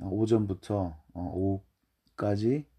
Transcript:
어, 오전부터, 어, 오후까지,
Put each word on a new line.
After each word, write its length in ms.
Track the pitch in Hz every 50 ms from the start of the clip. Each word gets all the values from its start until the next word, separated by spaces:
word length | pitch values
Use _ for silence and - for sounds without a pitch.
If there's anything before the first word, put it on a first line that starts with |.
어, 80 | 87 92
오전부터, 840 | 92 104 113 110 117 113 107 98 95 90 - - 104 101 92 85 80 76 _ _ -
어, 480 | 85 87 85 80 90 95 98 98 98 - _ _ _ _ _ _ _ _ _ _
오후까지, 520 | - - 104 101 101 107 117 135 151 143 - _